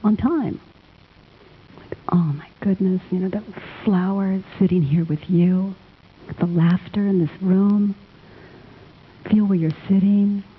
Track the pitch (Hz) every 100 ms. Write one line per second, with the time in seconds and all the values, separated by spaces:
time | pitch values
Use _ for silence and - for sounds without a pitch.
0 | 214 214 247 330 196 - - - _ _
1 | _ - - - - - - - - -
2 | - 175 165 143 - - 202 190 190 185
3 | - 185 185 208 214 - - - - 185
4 | 185 196 196 190 190 - 190 180 143 160
5 | 165 151 - 175 175 185 190 190 - _
6 | - - - - 175 170 165 180 - 208
7 | 202 190 156 - 190 190 202 208 208 196
8 | - - - - - - - - - -
9 | - - - 214 208 185 160 - - 196
10 | 196 202 202 202 196